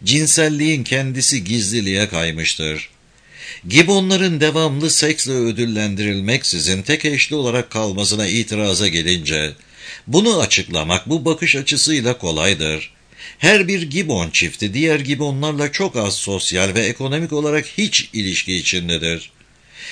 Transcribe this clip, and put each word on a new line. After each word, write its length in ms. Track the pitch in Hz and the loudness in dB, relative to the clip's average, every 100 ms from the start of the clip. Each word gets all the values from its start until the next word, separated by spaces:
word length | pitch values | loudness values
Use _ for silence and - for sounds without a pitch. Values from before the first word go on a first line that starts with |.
cinselliğin 800 | 92 143 156 - 156 147 151 151 | 0 2 2 2 2 2 2 0
kendisi 600 | 117 131 135 131 127 139 | 0 -2 -2 0 0 0
gizliliğe 640 | 92 117 98 117 98 95 104 | 0 -2 0 -2 0 0 0
kaymıştır. 800 | 87 82 80 80 - 80 78 - _ _ _ _ - - - 87 | 0 -2 -2 -2 -2 -4 -6 -10 _ _ _ _ -20 -18 -16 2
Gibonların 720 | 117 175 196 190 190 185 160 | 4 6 4 4 2 2 2
devamlı 500 | 156 156 160 139 160 | 2 4 2 2 2
seksle 420 | - 151 151 - | 2 2 0 -2
ödüllendirilmeksizin 1500 | 131 117 110 120 107 107 98 104 98 98 131 - 87 78 95 | 0 0 0 0 0 -2 0 0 0 0 0 -2 -2 -2 -2
tek 220 | 95 151 | 0 0
eşli 320 | 156 139 - 151 | 0 0 0 0
olarak 340 | 123 123 120 | 0 -2 -2
kalmasına 560 | 110 107 95 98 104 104 | -2 -2 0 0 0 0
itiraza 640 | 110 107 107 104 90 101 | 0 -2 -2 0 2 2
gelince, 640 | 85 82 90 73 78 76 73 - - - - - | 2 0 0 0 -2 -2 -6 -18 -20 -18 -16 0
bunu 340 | 143 220 196 | 2 4 2
açıklamak 680 | 120 - 92 85 78 92 - | 2 0 0 -4 0 -2 0
bu 160 | 160 | -2
bakış 320 | 143 156 170 139 | 0 0 0 0
açısıyla 640 | 139 147 - 151 117 120 | 0 0 2 2 0 0
kolaydır. 720 | 90 78 87 90 78 78 - - _ - - - | -2 0 2 2 0 -4 -8 -16 _ -20 -20 0
Her 300 | 160 208 180 | 4 4 4
bir 140 | 196 | -2
gibon 480 | 165 151 165 110 82 | -2 -2 0 0 0
çifti 440 | - 85 - 104 | 0 0 -2 -4
diğer 260 | 107 160 147 | 0 2 2
gibonlarla 720 | 139 139 147 135 151 147 147 | 0 -2 -2 -2 -2 -2 -2
çok 240 | - 190 123 | -2 -2 0
az 180 | 104 | -2
sosyal 600 | 92 - 98 - 90 95 | -2 -4 -2 -2 0 0
ve 60 | 95 | 2
ekonomik 520 | 98 120 135 147 165 | 0 -2 -4 -2 -2
olarak 340 | 151 151 151 147 - | -2 0 0 -2 -2
hiç 320 | 214 - - | 0 0 -2
ilişki 420 | 110 98 82 - 90 | -2 -2 -2 -2 -2
içindedir. 760 | 78 92 85 85 82 85 - _ _ _ _ - - | 0 -2 -2 -2 -2 -4 -8 _ _ _ _ -20 -18